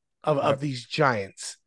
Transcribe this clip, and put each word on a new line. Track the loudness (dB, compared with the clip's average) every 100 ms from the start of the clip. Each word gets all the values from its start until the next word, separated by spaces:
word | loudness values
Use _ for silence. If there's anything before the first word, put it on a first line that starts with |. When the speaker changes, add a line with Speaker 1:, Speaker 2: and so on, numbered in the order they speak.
| _ _
Speaker 1:
of, | -2 2
of | 2
Speaker 2:
Yep. | 0
Speaker 1:
these | -2 -6 -6
giants. | 2 2 2 -4 -10 -14 -14